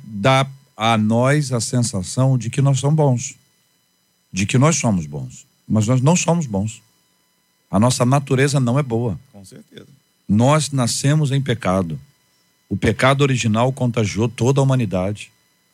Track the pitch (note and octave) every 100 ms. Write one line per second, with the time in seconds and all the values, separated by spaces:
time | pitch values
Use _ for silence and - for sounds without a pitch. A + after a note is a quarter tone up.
0 | - G#2 C3 C3+ C3+ - _ - A2 A2+
1 | G#2+ A2+ C3 D3+ C3+ B2 G#2+ B2 A#2 G2
2 | F2+ - C3 B2+ A2 C#3 C#3 C3+ C#3 D#3
3 | C#3+ A#2+ - - _ _ _ _ _ _
4 | _ _ _ F#2 G2+ - D3 E3+ A#2+ F#2+
5 | D2+ D2 C2 - - _ - A2 G#2+ C3
6 | C3+ F3 - F3 C#3 G2 A2 - _ _
7 | _ _ _ _ _ _ _ F#2+ B2 B2+
8 | B2 C#3+ C#3 B2+ C#3 C#3 A#2+ C3 C3+ A#2
9 | A#2+ E2 _ G2+ F#2+ - - - - _
10 | _ _ - G#2 B2+ D#3 C#3+ C3+ A#2 -
11 | C#3 D#3 C#3+ C#3 C3+ A2+ F#2 F#2+ E2+ C#2+
12 | - _ _ _ _ _ - G2+ A#2 G2
13 | B2+ C3+ C#3+ B2 A#2 G#2+ B2+ C3+ B2 A#2
14 | G2+ E2+ A#2 - A#2+ C#3 C3+ C3 G#2 F#2
15 | F#2+ G#2 - _ _ _ _